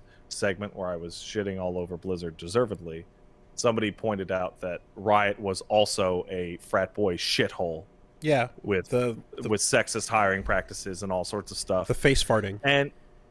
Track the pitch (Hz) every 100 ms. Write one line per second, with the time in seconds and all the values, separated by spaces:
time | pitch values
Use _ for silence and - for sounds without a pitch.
0 | - - - - 101 95 104 - 90 87
1 | 85 - - 110 98 95 90 90 87 87
2 | 95 90 87 80 85 107 120 87 82 82
3 | - - - - - - 120 113 107 -
4 | 113 101 90 92 90 - 90 85 - -
5 | 98 104 101 101 101 92 - 107 104 -
6 | 92 90 - 92 87 87 - 101 92 -
7 | 101 85 - - 104 - 87 80 - -
8 | - - 151 139 120 - 101 95 - 123
9 | 123 113 - - 120 104 - 123 107 113
10 | - 110 101 98 - 98 - 98 101 87
11 | 101 92 87 104 - 98 - 95 85 -
12 | 143 135 - 110 101 101 139 143 143 -
13 | - - -